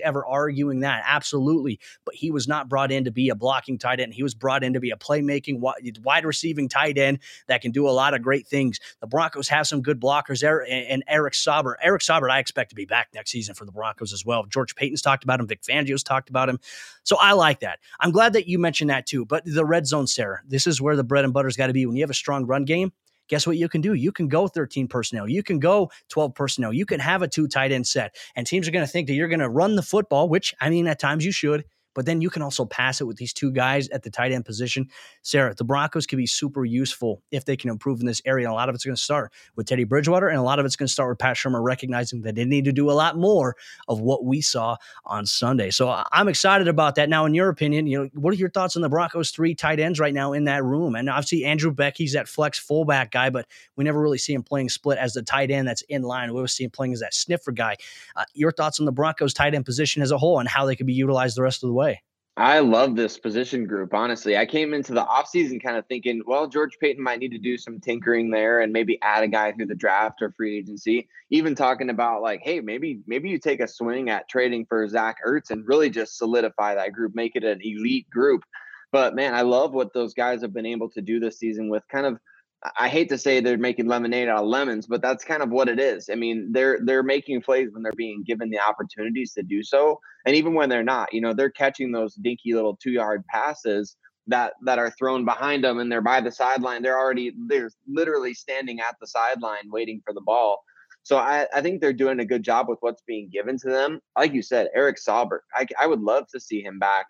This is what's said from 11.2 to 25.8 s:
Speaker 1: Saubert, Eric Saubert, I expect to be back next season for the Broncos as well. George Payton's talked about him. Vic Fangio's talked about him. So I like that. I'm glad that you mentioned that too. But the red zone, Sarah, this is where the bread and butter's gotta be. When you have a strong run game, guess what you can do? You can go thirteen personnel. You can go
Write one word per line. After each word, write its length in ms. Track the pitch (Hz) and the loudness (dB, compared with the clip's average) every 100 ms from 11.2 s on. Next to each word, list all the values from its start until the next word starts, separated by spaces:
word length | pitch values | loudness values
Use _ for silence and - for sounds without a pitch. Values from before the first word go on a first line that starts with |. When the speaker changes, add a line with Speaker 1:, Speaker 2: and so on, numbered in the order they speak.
| 143 | 2
Speaker 1:
Saubert, 400 | - 160 151 131 120 | 0 2 2 0 0
Eric 200 | 170 202 | 2 2
Saubert, 280 | - 160 131 | 2 2 4
I 80 | 135 | 2
expect 320 | 127 139 120 | 0 -4 -6
to 60 | 107 | -8
be 80 | |
back 240 | 95 117 - | -2 -2 -2
next 180 | 107 101 | -8 -10
season 240 | 120 104 98 | -8 -8 -12
for 80 | |
the 80 | 104 | -14
Broncos 400 | 101 110 - 104 | -8 -8 -8 -10
as 120 | 98 | -8
well. 200 | 107 117 101 | -2 -2 -2
George 300 | 135 120 - | -4 -4 -2
Payton's 260 | 139 143 | -4 0
talked 220 | 143 135 | 0 2
about 160 | 131 127 | 2 0
him. 80 | 110 | 0
Vic 140 | 107 | -6
Fangio's 420 | - 143 139 139 | -2 -2 0 -2
talked 260 | - 135 - | 0 -2 0
about 180 | 127 131 | -2 0
him. 120 | 127 - - - - | -2 -8 -20 -20 -10
So 140 | - 190 | 0 6
I 120 | 196 | 8
like 280 | 202 156 135 | 8 6 2
that. 200 | 101 80 _ - | -4 -8 _ -2
I'm 140 | 170 | 2
glad 220 | 180 233 | 6 4
that 120 | 208 175 | 4 0
you 140 | 180 | 0
mentioned 300 | 170 - 151 | 0 0 0
that 160 | 135 - | 0 -2
too. 180 | 139 | -4
But 180 | 110 151 | -2 -4
the 200 | 170 151 | -2 0
red 240 | 156 170 139 | 2 2 2
zone, 180 | 147 131 | 0 0
Sarah, 340 | - 104 95 139 | -2 -4 -6 -4
this 220 | 135 175 | 0 2
is 120 | 135 | 2
where 140 | 143 | 2
the 80 | 143 | 2
bread 220 | 123 139 | 2 2
and 100 | 135 | 2
butter's 220 | 135 131 123 | 2 0 0
gotta 160 | 131 | 0
be. 120 | 131 123 | 0 0
When 100 | 123 | 0
you 80 | |
have 60 | 151 | -2
a 40 | |
strong 320 | 131 - 139 123 | -2 -2 -2 0
run 180 | 139 | 0
game, 280 | 139 170 190 _ _ _ - | 0 0 -2 _ _ _ -4
guess 180 | 147 170 | -2 0
what 100 | 165 | 0
you 120 | 170 | 0
can 120 | 165 | 0
do? 140 | 185 | 0
You 180 | 202 156 | 0 0
can 160 | - 151 | -2 0
go 180 | 156 196 | 2 0
thirteen 420 | 170 135 135 123 | -2 -4 -4 -2
personnel. 400 | 123 110 113 104 | -2 -4 -6 -2
You 140 | 175 | -2
can 160 | 202 156 | 0 0
go 320 | 160 202 | 4 4